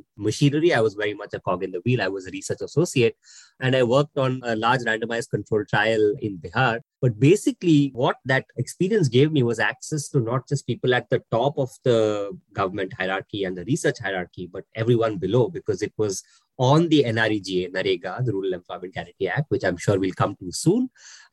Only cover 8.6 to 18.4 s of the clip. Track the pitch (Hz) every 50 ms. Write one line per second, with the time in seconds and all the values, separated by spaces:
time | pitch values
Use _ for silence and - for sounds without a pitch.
8.6 | 113 - - - 175 190 226 214 170 127 110 123 143 156 156 147 123 117 120 -
9.6 | 107 104 117 - - - 156 151 143 - - 143 113 110 120 131 - - 147 143
10.6 | - - 117 104 - 127 123 123 120 - 127 117 - _ - 113 120 143 156 -
11.6 | 135 120 - - _ 127 117 113 110 107 107 104 101 101 92 87 - _ - 104
12.6 | 98 95 95 104 95 92 - - 92 92 95 95 - - - 104 98 92 95 90
13.6 | 85 82 131 175 - 156 131 - 110 98 95 92 90 82 _ - 90 85 87 98
14.6 | - _ _ 110 113 113 123 113 113 113 107 92 87 92 101 127 117 98 85 98
15.6 | - - 104 90 104 98 - - 107 104 95 - - _ _ _ _ _ _ -
16.6 | 127 127 143 160 170 165 156 147 139 120 107 113 113 110 107 107 92 92 95 90
17.6 | 90 90 92 92 92 98 95 85 90 92 92 107 127 123 98 98